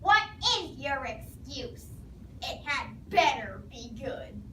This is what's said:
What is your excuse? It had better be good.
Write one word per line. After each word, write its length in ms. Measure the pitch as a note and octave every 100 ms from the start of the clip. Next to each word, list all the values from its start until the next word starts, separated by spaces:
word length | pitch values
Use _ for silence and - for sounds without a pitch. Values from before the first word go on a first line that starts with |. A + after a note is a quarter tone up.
What 220 | F#4+ G#4+ G#4 - - A#4
is 200 | F4 -
your 260 | C#4 C4+
excuse? 800 | B3+ A3 - - - - B3 - - - - - - -
It 180 | B3+ -
had 240 | - C#4+ - - -
better 520 | F#4+ - - - - -
be 200 | A#3+ A#3+ A3
good. 400 | - - G#3+ G#3 G3+